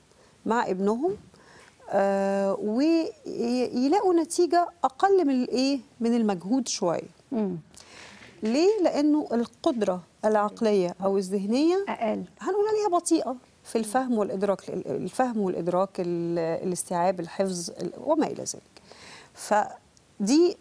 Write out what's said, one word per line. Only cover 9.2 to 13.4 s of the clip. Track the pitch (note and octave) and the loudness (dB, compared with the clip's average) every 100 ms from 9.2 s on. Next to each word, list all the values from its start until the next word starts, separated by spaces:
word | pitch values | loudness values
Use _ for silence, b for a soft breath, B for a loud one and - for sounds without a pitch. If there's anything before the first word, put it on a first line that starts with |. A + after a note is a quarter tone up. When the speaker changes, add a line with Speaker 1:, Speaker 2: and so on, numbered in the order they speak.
| - | 2
Speaker 1:
القدرة | A#3 A#3 - E4+ A#3+ G3 F#3 - _ | -2 -2 -2 -2 0 0 -2 -8 _
العقلية | G#3+ G#3+ G#3 G3+ A3+ G#3 F3 F3+ | 0 2 0 0 2 2 2 0
أو | F#3+ G3 | 0 0
الذهنية | F#3 G3+ G3 A#3+ D#4 F#4 G4+ | 0 -4 0 2 4 2 0
Speaker 2:
أقل. | - A3+ G3+ F#3 - | -4 -2 -4 -6 -8
Speaker 1:
هنقول | A#3 G4 G#4 | -2 0 2
عليها | G#4+ G#4 F4 | 2 2 0
بطيئة | E4+ E4 - B3+ | 2 0 0 -6